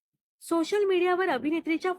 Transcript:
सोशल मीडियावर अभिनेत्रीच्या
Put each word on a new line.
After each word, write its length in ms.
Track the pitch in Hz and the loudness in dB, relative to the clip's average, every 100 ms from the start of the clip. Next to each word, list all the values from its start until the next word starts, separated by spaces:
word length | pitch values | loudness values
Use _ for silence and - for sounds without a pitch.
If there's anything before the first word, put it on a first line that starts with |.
| _ _ _ _ | _ _ _ _
सोशल 440 | - 330 320 415 392 | -2 -2 0 0 2
मीडियावर 440 | 359 359 359 359 | 2 2 2 0
अभिनेत्रीच्या 640 | 254 285 330 302 320 370 | 0 -2 -2 -2 -2 -2